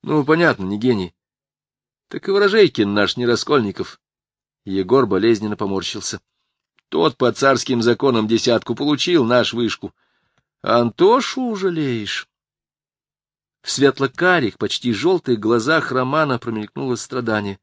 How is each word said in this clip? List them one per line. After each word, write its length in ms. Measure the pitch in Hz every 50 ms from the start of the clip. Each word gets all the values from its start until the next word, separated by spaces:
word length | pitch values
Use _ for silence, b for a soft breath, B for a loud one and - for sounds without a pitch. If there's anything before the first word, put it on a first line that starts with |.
| -
Ну, 220 | - 151 151 139
понятно, 400 | 139 156 165 175 160 127 - 95
не 120 | 92 101
гений. 380 | 104 110 127 120 101 92 85 _ _ _ _ _ _ _ _ _ _ _ _ _ _ _ _ _ _ _ _
Так 180 | - - -
и 40 | -
Ворожейкин 640 | 196 202 208 196 196 220 202 147 - - 107 101 101
наш 220 | 104 101 92 -
не 100 | 120 123
Раскольников. 760 | 120 120 107 - - 147 139 113 101 92 - 92 - - _ _ _ _ _ _ _ _ _ _ _ _ _ _
Егор 420 | 101 95 98 95 90 117 139 127
болезненно 480 | 107 98 92 101 117 117 101 107 107 104
поморщился. 640 | - 107 98 98 95 87 - - 107 - - - - _ _ _ _ _ _ _ _ _ _ _ _ _ _
Тот 260 | - 78 165 160 -
по 160 | _ 131 120
царским 500 | - - 135 139 135 117 - - 131 117
законам 460 | 110 120 117 - - 139 123 113 107
десятку 480 | 107 113 110 - 123 120 113 - - 120
получил, 480 | - 143 147 151 131 - 180 180 156 123
наш 300 | 113 123 123 110 - -
вышку. 400 | 117 120 107 - - - - _ _ _ _ _ _ _ _ _ _ _ _ _ _
Антошу 920 | - - 113 120 120 117 107 - 170 196 233 269 240 - - 262 254 240 220
жалеешь? 720 | 196 190 190 175 160 151 135 123 113 104 98 - - - _ _ _ _ _ _ _ _ _ _ _ _ _ _ _ _ _ _ _ _ _ _ _ _ _ _ _
В 80 | _ -
светло-карих, 880 | - - 139 139 135 - 139 131 _ - 170 185 180 170 135 101 -
почти 340 | _ - 101 - - - 123
желтых 480 | 113 98 123 170 190 170 _ - 123 107
глазах 520 | 104 107 117 117 110 135 165 160 139 -
Романа 480 | 127 131 127 127 139 156 156 143 127 117
промелькнуло 560 | - 123 110 107 107 101 _ 139 139 131 123
страдание. 640 | 113 - - 131 127 120 113 110 107 104 101 98 -